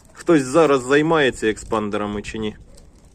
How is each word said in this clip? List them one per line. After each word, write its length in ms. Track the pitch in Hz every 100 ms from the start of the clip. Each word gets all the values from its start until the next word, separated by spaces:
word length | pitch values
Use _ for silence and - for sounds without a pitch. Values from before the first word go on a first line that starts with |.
| -
Хтось 300 | - - 160
зараз 400 | 127 151 151 139
займається 680 | 123 143 160 160 135 113 110
експандерами 720 | 104 - 110 104 101 104 104
чи 160 | 104 110
ні? 180 | 107 107 - - - - -